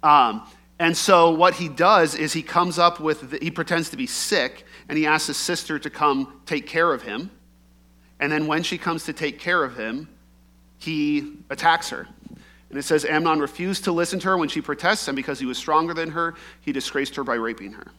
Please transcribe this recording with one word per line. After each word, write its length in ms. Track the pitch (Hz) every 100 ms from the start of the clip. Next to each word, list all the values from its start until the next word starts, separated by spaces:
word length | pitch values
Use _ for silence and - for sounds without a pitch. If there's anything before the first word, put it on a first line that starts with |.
Um, 420 | 156 147 123 110 - - _ _
and 160 | 165 165
so 340 | - 185 170
what 240 | 160 180 180
he 140 | 175
does 440 | 135 175 208 160 -
is 180 | 151
he 100 | 165
comes 340 | - 175 175 165
up 220 | 170 170
with, 320 | 156 151 127
the, 80 | 147
he 80 | 165
pretends 400 | - 160 165 160
to 60 | -
be 80 | 123
sick, 600 | - - 202 131 - - - -
and 80 | 151
he 80 | 151
asks 220 | 156 151
his 100 | 143
sister 420 | - 175 - 156
to 100 | 147
come 520 | - 151 135 135 - -
take 220 | 156 -
care 240 | 165 170
of 120 | 135
him. 280 | 120 107 185 - _ _ _ _ _ _ _ _
And 120 | 143
then 160 | 151 151
when 160 | 156
she 140 | 170 175
comes 280 | - 165 -
to 80 |
take 260 | 151 151 -
care 240 | - 180
of 140 | 139 123
him, 320 | 110 127 156 - _ _ _ _ _ _
he 600 | - 160 147 147 143 - -
attacks 400 | 139 165 165 -
her. 180 | - - - - - - - _
And 80 | 135
it 60 |
says, 220 | 139 156 151
"Amnon 340 | 156 165 156
refused 460 | 139 - 180 190 -
to 60 |
listen 280 | 170 170 190
to 80 | 185
her 100 | 185
when 120 | 151
she 120 | -
protests, 460 | 151 143 180 214 -
and 80 | 139
because 240 | 135 139
he 60 | 131
was 120 | 123
stronger 360 | - 156 165
than 180 | 165 165
her, 240 | 160 165 170 - -
he 100 | -
disgraced 440 | 135 - 147 139 -
her 80 |
by 120 | 135 117
raping 360 | 113 113 98
her." 160 | 107 -